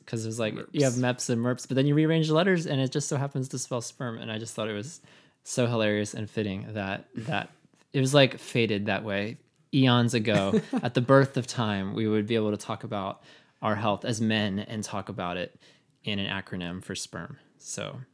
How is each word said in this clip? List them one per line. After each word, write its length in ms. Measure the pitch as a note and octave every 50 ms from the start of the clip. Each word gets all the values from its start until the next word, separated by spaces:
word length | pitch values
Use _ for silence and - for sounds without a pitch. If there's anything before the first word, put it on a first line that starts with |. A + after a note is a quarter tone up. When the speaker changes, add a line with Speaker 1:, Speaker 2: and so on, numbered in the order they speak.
| _
Speaker 1:
'cause 180 | - - A2+ A2
it 20 | A2
was 100 | A2 A#2+
like, 160 | A2+ G#2+ G#2 A2 G#2+ - -
you 120 | D3+ C#3
have 100 | C3 A#2+
Speaker 2:
merps. 320 | B2 B2+ B2 B2+ - -
Speaker 1:
meps 40 | -
and 140 | B2 A#2 A#2+
merps, 240 | B2 B2 - - -
but 60 | C3
then 120 | C3 C3+
you 80 | D3 C#3+
rearrange 340 | D3+ D#3 D#3 E3 D#3+ D#3 D#3
the 60 | D3+
letters 320 | D#3 F#3 G3+ F#3 E3+ D#3+
and 140 | - D3 C3+
it 100 | C3 B2+ -
just 160 | D3 C#3+ -
so 100 | D#3+ C3
happens 300 | C#3 C#3 - C3+ B2+ B2+
to 80 | - B2+
spell 240 | - - C3+ A#2+ A#2
sperm. 340 | - - - C#3 A#2+ A2+
And 160 | A#2 A#2+ A2+ A2
I 60 | G#2+
just 160 | A2+ A2 -
thought 140 | - G#2+ A2
it 40 | G#2+
was 300 | G#2 G#2+ D#3 - - - - - - _ _ _ _ _
so 220 | - - C3 B2
hilarious 480 | A#2 A#2+ A2+ A2 G#2+ G#2 G#2 G#2 - -
and 160 | A#2 G#2+ G#2
fitting 340 | - A2+ G#2 G2+ F#2+ G2 A2 A2 G#2+
that, 320 | G#2+ G2 F#2+ G2+ G2 - - -
that 360 | A#2 A2 C3+ D#3 G2+ - - - _ _ _ _ _ _ _ -
it 80 | C#3
was, 140 | C3 C3 C#3+
like, 240 | D3 C3+ C3 - A2
fated 480 | - - - B2+ A#2 G#2+ G#2+ G2+ G#2
that 180 | G#2+ G2 - G#2+
way. 320 | G#2+ G2 G2+ G2+ A2 B2+ - _ _ _ _ _ _ -
Eons 400 | C3+ C3 B2+ B2 A#2+ A#2+ A#2 B2+
ago, 440 | A#2 G#2 A#2 G#2 G2+ G2 G2 A3 G#3 - - -
Speaker 2:
<laughs> 100 | A3+ -
Speaker 1:
at 120 | A#2+ -
the 80 | C3 B2
birth 340 | - C3+ C#3 C3+ C3+ -
of 100 | C3+ A#2+
time, 460 | - - - A2+ G#2+ G#2 G2 F#2+ G2 G#2+
we 160 | A2 A2 G#2+
would 180 | G#2+ G#2+ G#2
be 100 | G#2+ A#2
able 160 | A2+ G#2+ G#2+ G#2
to 40 |
talk 280 | G2+ - - A2 - -
about 380 | G#2+ A2 G2+ F#2+ G2 - - - - - - _ _ _ _
our 140 | - G#2+ G#2+
health 300 | G2+ A#2 G#2+ G2+ - -
as 120 | B2+ A2+ A2
men 420 | A2+ A2 A2 G#2+ G#2 G#2 F#2+ G2+
and 220 | G#2 - A#2 G#2+ G2
talk 280 | - - G2+ F#2+ -
about 260 | G2 G#2 F#2 F2 F2+
it 180 | F2+ F2+ - - _ - - - _ _ _ _ _ -
in 140 | A2 G#2 G2+
an 80 | G2 G#2 G2 G2 -
acronym 400 | - G#2 F#2 F2 E2+ F2 F#2 -
for 120 | - F#2
sperm. 420 | - - - - F2+ E2+ - D3 - _ _ _ _
So 420 | - - - - G#2+ - - B2+ C3 -